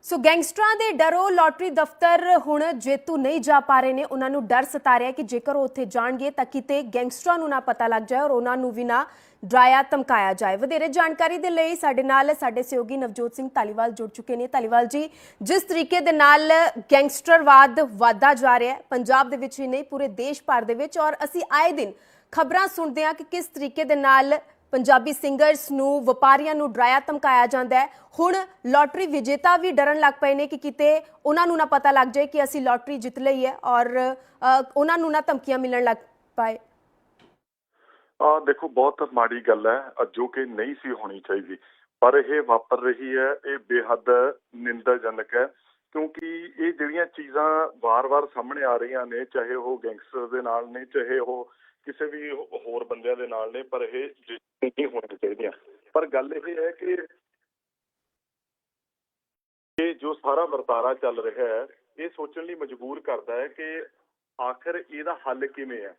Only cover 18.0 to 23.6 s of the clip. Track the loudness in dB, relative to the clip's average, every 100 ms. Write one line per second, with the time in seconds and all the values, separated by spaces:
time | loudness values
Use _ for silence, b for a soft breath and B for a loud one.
18 | 2 4 4 4 4 4 2 -4 -6 -6
19 | 2 2 2 -2 -8 -8 -6 -6 -6 -6
20 | -6 -6 -8 -6 0 0 0 -4 -4 -2
21 | -2 -2 -6 -6 0 2 2 2 -6 -8
22 | b b b -2 0 2 0 -2 -6 -2
23 | -4 -4 -8 -10 -10 -10